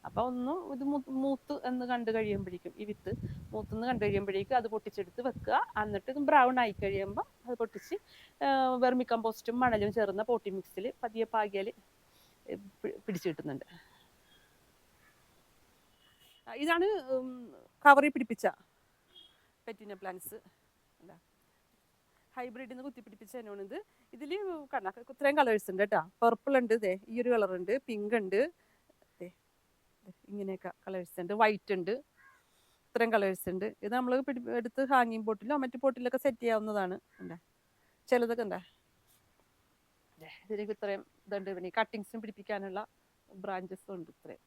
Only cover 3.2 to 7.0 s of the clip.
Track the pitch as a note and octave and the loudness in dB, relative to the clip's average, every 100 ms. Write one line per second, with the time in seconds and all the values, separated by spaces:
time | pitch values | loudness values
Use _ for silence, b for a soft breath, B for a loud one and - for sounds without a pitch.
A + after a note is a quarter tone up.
3.2 | B B - G#3+ G#3 A3 A#3+ A#3+ G#3 G3 | B B -8 -8 -6 -4 -2 0 0 0
4.2 | G3+ G3 G3+ B3+ A3+ G#3+ G#3 G#3 F#3 - | 0 -4 2 0 0 -6 -6 -8 -8 -6
5.2 | B3 A3+ - C#4 A4+ - G#3+ G3 - C4+ | -6 -4 0 0 0 -2 -2 -4 -6 -2
6.2 | C4+ D4 B3+ B3+ A#3 F#3+ G3+ G3 | 6 8 8 4 0 0 -2 -2